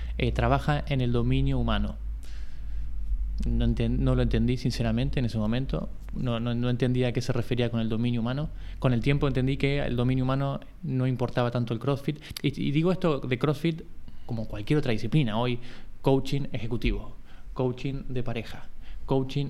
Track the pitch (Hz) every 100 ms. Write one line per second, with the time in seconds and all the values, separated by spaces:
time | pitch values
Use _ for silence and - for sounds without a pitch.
0 | - - 123 - 117 135 - 147 - 139
1 | 123 120 120 131 135 131 117 104 107 107
2 | - - - - - - - - - -
3 | - - - - 113 117 117 113 117 123
4 | 135 127 120 113 117 127 127 - 113 113
5 | 139 - 120 113 107 113 135 - - -
6 | - - 131 117 120 117 123 120 127 127
7 | 123 120 117 127 - 120 120 117 113 110
8 | 120 120 117 135 156 - - - 135 120
9 | 139 139 147 127 131 139 139 143 139 120
10 | 123 131 127 135 139 139 - - 156 131
11 | 127 123 120 - 120 123 120 117 127 139
12 | - 147 - - - - 143 143 170 180
13 | 175 139 127 123 147 147 165 160 - -
14 | - - - 117 107 110 104 151 127 107
15 | 107 156 120 107 123 120 - - - -
16 | 139 135 - 113 - - 107 113 120 107
17 | 107 - - - - - 127 123 143 135
18 | 127 127 120 117 - - - - - -
19 | - 135 131 143